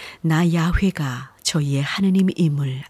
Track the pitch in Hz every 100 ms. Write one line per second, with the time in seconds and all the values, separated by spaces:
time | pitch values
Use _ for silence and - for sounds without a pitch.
0 | - - 165 160 175 170 165 170 196 180
1 | 143 123 135 - - 165 143 139 139 -
2 | 196 190 185 - 165 143 139 131 -